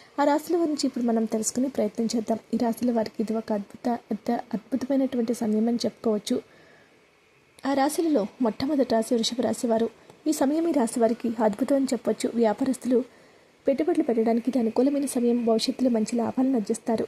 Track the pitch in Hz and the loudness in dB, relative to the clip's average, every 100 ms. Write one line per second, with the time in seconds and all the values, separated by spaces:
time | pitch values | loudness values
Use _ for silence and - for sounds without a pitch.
0 | - - 285 302 302 339 330 294 262 240 | -8 0 2 2 0 0 0 0 -2 -2
1 | 240 226 220 220 220 240 269 240 208 - | 0 0 0 -2 -2 -2 -2 -2 -2 -2
2 | 226 247 214 214 - 226 233 226 247 233 | -2 -2 -2 -4 -4 -2 0 0 0 0
3 | 220 - 214 226 - 214 202 - 247 240 | -2 -4 -4 -4 -4 -4 -6 -6 -4 -4
4 | - 214 - 240 - 202 - 254 254 269 | -4 -6 -2 -4 -4 -8 -6 -6 0 0
5 | 262 247 226 226 214 214 226 233 214 - | 0 0 -2 -2 0 0 0 0 -4 -4
6 | 233 214 - 247 - - - - _ _ | -2 -2 -2 -4 -6 -18 -20 -20 _ _
7 | _ _ _ _ _ - 262 277 277 330 | _ _ _ _ _ -8 -2 2 2 2
8 | 330 277 202 - 233 - 277 285 247 226 | 2 2 0 -2 -2 0 0 2 2 2
9 | 220 233 220 240 220 226 233 220 226 - | 2 0 0 -2 -2 -2 0 0 0 -6
10 | - - 311 302 269 311 339 294 226 247 | -20 -6 -2 0 2 2 0 2 0 2
11 | 226 226 233 226 214 202 262 277 262 233 | 0 2 -4 0 0 0 0 2 0 -2
12 | - 214 - 226 220 208 269 240 240 247 | -2 -2 -2 2 2 2 -2 -2 0 0
13 | - - - _ _ _ - 269 302 311 | 0 -8 -20 _ _ _ 0 0 2 0
14 | 285 226 226 233 240 262 226 240 269 277 | 0 0 2 0 0 0 0 2 2 2
15 | 285 254 240 240 233 220 269 - 254 226 | -2 0 0 2 2 2 0 0 0 2
16 | 214 233 226 254 262 254 202 233 - 226 | 0 -2 -2 0 0 0 0 -4 -2 -2